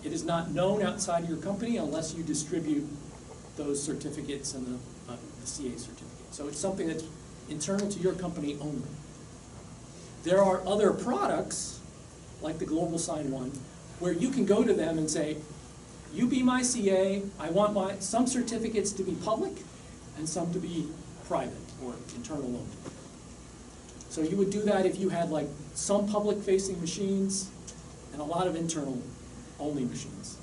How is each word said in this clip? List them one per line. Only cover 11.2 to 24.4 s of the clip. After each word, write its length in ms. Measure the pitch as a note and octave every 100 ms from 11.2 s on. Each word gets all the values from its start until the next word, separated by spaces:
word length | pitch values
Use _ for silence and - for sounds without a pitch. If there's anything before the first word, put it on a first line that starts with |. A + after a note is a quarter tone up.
| G4 E3 - - - - - - - - - -
like 180 | D#3 E3
the 60 | -
Global 340 | D#3 E3+ E3+
Sign 320 | F3 D#3 C#3
one, 200 | C3 B2+ C#3+ - - - -
where 120 | F3+
you 180 | E3+ B3
can 160 | B3+ F#3+
go 180 | G#3+
to 100 | A#3+
them 260 | F3+ D#3+ D#3+
and 100 | D3+
say, 280 | E3+ D3+ D#3 - - - - - - -
"You 140 | - A#3+
be 160 | C4
my 180 | B3+ B3+
C 300 | B3 A#3+ G3
A, 320 | F#3+ F#3+ G3 G3 -
I 100 | D#3
want 240 | F3 G#3
my, 240 | G#3 F#3+ -
some 280 | - A3+ B3+
certificates 640 | B3+ - A3+ A3 G#3+ F#3+
to 120 | -
be 100 | F#3
public 400 | - G#3+ A3 F#4+ - - - - - - -
and 100 | D#3
some 240 | F#3 E3+
to 60 | F3
be 300 | E3+ E3+ D3 - - - -
private 280 | E3 B2 - - -
or 120 | B2+ A#2+ - A#2+
internal 300 | B2 D3+ C3
only." 320 | A#2+ G#2 - - - - - - - - - - - - - -
So 120 | -
you 160 | D#3
would 140 | G3+